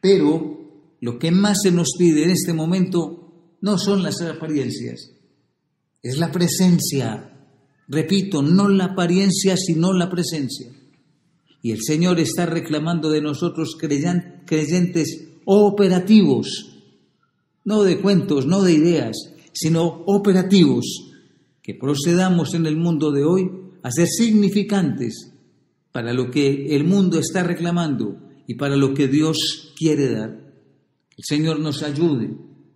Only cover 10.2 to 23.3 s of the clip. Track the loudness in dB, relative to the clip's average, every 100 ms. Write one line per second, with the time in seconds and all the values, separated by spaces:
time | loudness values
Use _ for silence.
10.2 | -6 -4 -8 -10 -16 -20 _ _ _ _
11.2 | _ _ _ _ -8 -6 -2 0 2 2
12.2 | 0 -2 -2 -4 -4 -4 -2 -2 -2 -2
13.2 | -2 -4 -4 -4 -8 -6 -4 -2 0 -2
14.2 | -4 -18 -4 -2 0 0 0 -2 -4 -6
15.2 | -16 -16 2 4 4 4 2 2 6 6
16.2 | 6 2 -2 -10 -14 -20 _ _ _ _
17.2 | _ _ _ _ -2 2 4 2 2 2
18.2 | 2 -2 0 2 4 4 4 2 -2 -8
19.2 | -14 -20 _ -6 0 0 0 -4 0 2
20.2 | 4 2 4 6 6 4 -4 -10 -16 -20
21.2 | _ _ _ _ -18 -10 -4 -2 0 2
22.2 | 2 2 0 -2 -2 0 0 0 0 0
23.2 | 2